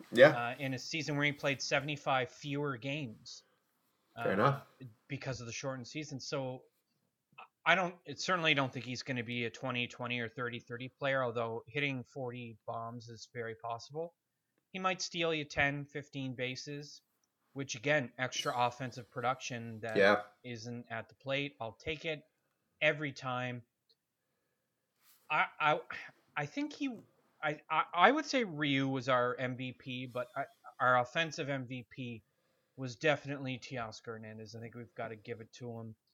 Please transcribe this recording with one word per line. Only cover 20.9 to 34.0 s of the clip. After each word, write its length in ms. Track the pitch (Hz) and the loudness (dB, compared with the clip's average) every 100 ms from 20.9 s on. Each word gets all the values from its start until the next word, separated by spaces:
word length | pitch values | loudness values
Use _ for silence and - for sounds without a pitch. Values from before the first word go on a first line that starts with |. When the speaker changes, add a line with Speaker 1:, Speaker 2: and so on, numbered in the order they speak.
Speaker 2:
at 180 | 113 - | -10 -10
the 60 | |
plate. 420 | - 135 139 143 - | -12 -4 -2 -2 -6
I'll 140 | 113 | -12
take 320 | - 160 156 | -8 -8 -6
it 180 | 165 151 - _ _ _ _ - | -6 -6 -10 _ _ _ _ 0
every 300 | 156 151 147 | 2 2 -4
time. 500 | - 131 123 123 120 - _ _ _ _ _ _ _ _ _ _ _ _ _ _ _ - | -6 -4 -4 -4 -6 -12 _ _ _ _ _ _ _ _ _ _ _ _ _ _ _ -2
I, 160 | 156 185 - | 2 2 4
I, 220 | 151 151 - - - - _ 151 | 4 4 0 -12 -12 -20 _ -6
I 100 | 143 | -4
think 260 | 285 294 | -4 -4
he, 180 | - 277 220 - _ _ _ | -4 -6 -6 -16 _ _ _
I, 160 | 156 151 - | -4 -4 -2
I, 140 | 156 - | 0 0
I 160 | 170 196 | 8 8
would 160 | 302 302 | 8 2
say 180 | 262 | 0
Ryu 440 | 208 147 147 135 135 | 0 0 2 4 4
was 200 | 135 120 | 0 4
our 280 | 127 123 123 | 4 4 0
M 200 | 127 123 | -2 -2
V 160 | 127 | -6
P, 340 | 120 135 127 127 | -8 -8 -8 -6
but 220 | 123 123 139 | -6 -6 -6
I, 80 | 139 _ - - | -8 _ -20 2
our 180 | 127 127 | 6 6
offensive 480 | 123 165 160 165 139 | 4 0 0 -2 -4
M 180 | 135 120 | -4 -4
V 200 | 127 113 | -8 -10
P 320 | - 123 113 _ _ _ _ _ - | -10 -8 -8 _ _ _ _ _ -8
was 200 | 131 117 | -8 0
definitely 640 | 156 143 135 143 131 127 | 2 2 -2 -6 -6 -6
Teoscar 480 | - 127 110 - | -6 -6 -6 -10